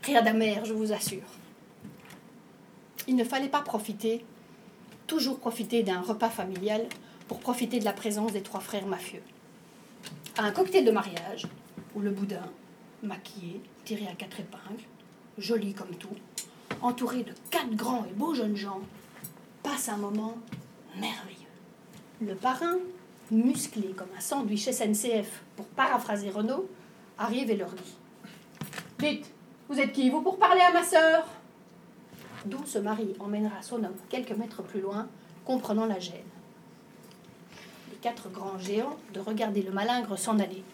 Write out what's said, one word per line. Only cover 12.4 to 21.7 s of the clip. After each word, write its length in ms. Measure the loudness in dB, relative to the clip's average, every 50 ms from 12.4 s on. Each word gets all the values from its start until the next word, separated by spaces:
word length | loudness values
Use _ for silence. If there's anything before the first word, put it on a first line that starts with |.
| -8 -10 -14 -16 -20 -20 -20 -20 -20 -20 -18 -10 -8
maquillé, 600 | -8 -8 -8 -12 -14 -16 -12 -12 -10 -10 -10 -12 -14 -20 -18 -10
tiré 220 | -8 -6 -6 -6
à 60 | -8 -8
quatre 260 | -10 -12 -12 -10 -12
épingles, 460 | -12 -12 -12 -16 -12 -12 -12 -12 -12 -16 -20 -20 -20 -20 -20 -20 -20 -18 -12 -10
joli 340 | -2 0 0 0 0 -2 -6
comme 240 | -6 -10 -12 -12
tout, 200 | -12 -10 -12 -12 -12 -14 -12 -12 -12 -12 -12 -16 -20 -10 -10 -8 0 0
entouré 400 | 0 0 2 -2 -2 -2 -2 -4
de 100 | -4 -10 -16 -12 -2
quatre 240 | -2 -2 0 0 -2
grands 300 | -2 0 0 -2 -2 -2
et 80 | -4 -2
beaux 220 | -2 0 0 2
jeunes 220 | 0 2 0 0
gens, 240 | -2 -2 -6 -6 -8 -8 -12 -14 -18 -20 -20 -20 -16 -16 -16 -16 -16 -20 -20 -20 -8 -6
passe 260 | -6 -4 -4 -4 -4
un 80 | -2
moment 400 | -2 -2 -2 -2 -2 -2 -2 -6 -8 -10 -12 -12 -14 -14 -16 -20 -20 -20 -14 -8
merveilleux. 400 | -6 -4 -4 -4 -6 -10 -14 -16 -16 -18 -20 -20 -20 -20 -20